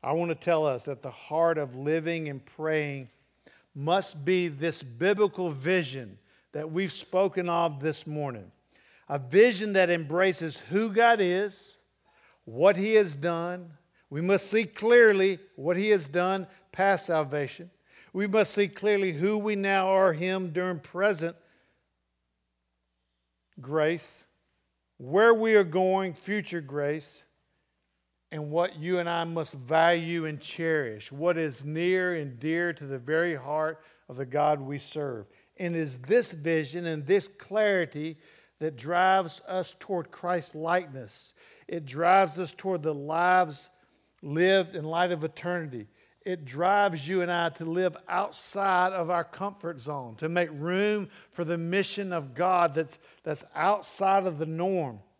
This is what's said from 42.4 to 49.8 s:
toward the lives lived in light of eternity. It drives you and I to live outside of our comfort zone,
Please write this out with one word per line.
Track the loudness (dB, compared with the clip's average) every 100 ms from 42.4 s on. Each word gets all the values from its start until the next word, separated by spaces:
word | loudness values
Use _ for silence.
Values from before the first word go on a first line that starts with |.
| -8
toward | -6 -4 -2
the | -2
lives | -4 -4 0 4 4 4 -2 -16 _ _ _ _ _
lived | -6 0 4 4 2
in | -6
light | -4 0 0
of | 0
eternity. | -4 -6 -6 -4 -6 -10 -14 _ _ _
It | -8 -8 -8
drives | -2 2 4 2 0 -2
you | -2
and | 0
I | 0 -2
to | -4 -4
live | 0 -2 -2 -4
outside | -4 -4 -8 -8 -2 2 4 2
of | 0 -2
our | -2
comfort | -4 -6 -8 -8 -10
zone, | -10